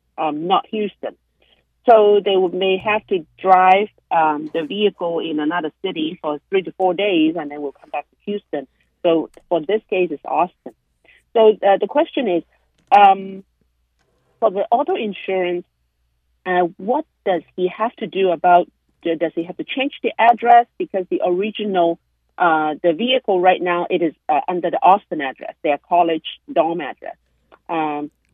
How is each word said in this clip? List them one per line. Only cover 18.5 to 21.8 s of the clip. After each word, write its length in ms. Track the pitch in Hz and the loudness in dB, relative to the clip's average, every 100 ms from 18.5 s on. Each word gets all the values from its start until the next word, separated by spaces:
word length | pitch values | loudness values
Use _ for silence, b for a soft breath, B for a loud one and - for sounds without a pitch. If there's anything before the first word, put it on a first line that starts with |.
| 175 - _ _ _ | 4 2 _ _ _
d-, 120 | 170 165 | -6 -4
does 160 | 165 | -4
he 100 | 165 | -4
have 120 | 170 180 | -8 -10
to 60 | |
change 280 | - 277 277 - | -8 -6 -6 -4
the 100 | 247 - | -6 2
address? 480 | 233 233 233 240 240 - | 2 4 6 6 4 -6
Because 280 | 190 196 180 | -8 -6 -4
the 100 | 175 | -4
original, 720 | 180 180 214 208 208 185 | -2 -2 -4 -6 -4 0